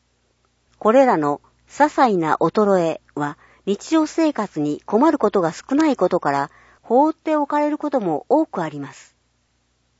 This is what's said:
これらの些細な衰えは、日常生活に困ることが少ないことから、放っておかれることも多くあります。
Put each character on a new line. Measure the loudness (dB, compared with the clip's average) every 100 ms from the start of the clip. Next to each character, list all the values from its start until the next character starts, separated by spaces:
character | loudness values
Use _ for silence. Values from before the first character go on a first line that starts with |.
| _ _ _ _ _ _ _ _
こ | 2
れ | 4
ら | 4 2
の | 0 -4 _ _ _
些 | 0 0
細 | 2 2 2
な | 0 0
衰 | 0 0 2 2
え | 0 -4 -10
は、 | -8 -8 -8 _ _ -6
日 | -6 -2
常 | -2 0
生 | 0 -2
活 | -2 -6 -4
に | -4 -4
困 | -4 2 2
る | 2
こ | 0
と | 0
が | -2
少 | -4 -4
な | 0 0
い | 2
こ | 0
と | 0
か | 0
ら、 | -2 -4 -10 _ _
放 | 0 2 2
っ |
て | 0 -4
お | -2 -2
か | -2
れ | -2
る | -4
こ | -4
と | -4
も | -2 -4 0
多 | 0
く | 0 -4
あ | -8
り | -8
ま | -14
す。 | -16 -20 _ _ _ _ _ _ _ _ _